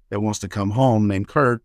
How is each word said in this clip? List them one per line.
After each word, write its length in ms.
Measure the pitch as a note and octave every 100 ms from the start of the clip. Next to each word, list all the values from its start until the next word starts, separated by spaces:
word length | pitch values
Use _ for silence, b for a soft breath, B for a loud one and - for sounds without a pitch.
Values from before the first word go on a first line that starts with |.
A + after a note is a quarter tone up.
| -
that 100 | G2+
wants 180 | G#2+ G#2+
to 80 | G2
come 220 | G#2 G2
home 360 | G#2+ C3+ A2 G#2
named 200 | G2 G2+
Kurt. 340 | D#3 C3+ A#2